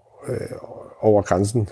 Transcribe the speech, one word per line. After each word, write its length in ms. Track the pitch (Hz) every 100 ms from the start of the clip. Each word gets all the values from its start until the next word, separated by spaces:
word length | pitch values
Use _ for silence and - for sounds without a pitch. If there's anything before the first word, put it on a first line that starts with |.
| _ - -
øh, 80 | - - - - - - -
over 220 | 110 104
grænsen. 460 | 95 92 101 117 101